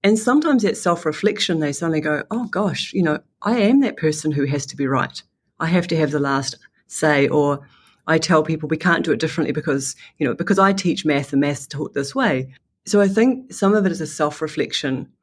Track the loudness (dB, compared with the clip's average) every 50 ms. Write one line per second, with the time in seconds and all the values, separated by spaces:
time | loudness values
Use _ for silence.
0 | 4 4 2 2 2 2 2 2 4 4 2 2 2 2 -2 0 0 0 0 0
1 | 0 -4 -4 0 -2 -2 0 0 -2 -2 0 -2 -2 -2 -4 -2 -2 -2 0 0
2 | 0 0 -2 -2 -4 _ -6 -6 -6 -4 -4 -2 -2 -2 -2 -4 -6 -4 -2 0
3 | 2 2 0 -2 _ _ _ _ -2 -2 2 2 4 4 6 4 4 2 -2 0
4 | 0 0 0 0 -2 -2 0 0 0 0 0 -2 -4 -6 -6 -4 -2 0 0 0
5 | 0 -2 -6 -14 -20 _ _ _ _ _ _ _ -2 0 2 0 2 2 0 0
6 | 0 2 0 0 0 0 0 -2 -2 -4 -10 _ _ _ _ _ _ _ -8 -2
7 | 2 2 4 4 2 2 2 2 2 2 0 -4 -6 -16 _ _ _ _ _ _
8 | _ 0 0 0 2 4 2 2 4 2 -4 -4 -4 -6 -6 -2 0 0 0 0
9 | 2 0 0 0 0 -4 -2 -2 -2 -2 -2 -4 -2 -2 -4 -2 -4 -6 -10 _
10 | -18 -20 _ _ -2 -2 -2 -2 0 0 4 4 4 4 4 2 0 -2 -2 0
11 | 0 0 0 0 -2 0 0 0 0 0 -2 -4 -8 -12 -8 -8 -8 -6 -4 -6
12 | -6 -4 -2 0 0 0 0 -2 -4 -8 -14 _ _ _ _ _ _ 0 2 4
13 | 4 4 4 4 4 4 2 0 -6 -14 -8 0 2 2 4 4 2 0 0 -2
14 | -6 -8 -2 -2 -2 -2 -2 -4 -8 -6 -4 -4 -4 -4 -4 -4 -2 -2 -4 -4
15 | -6 -10 _ _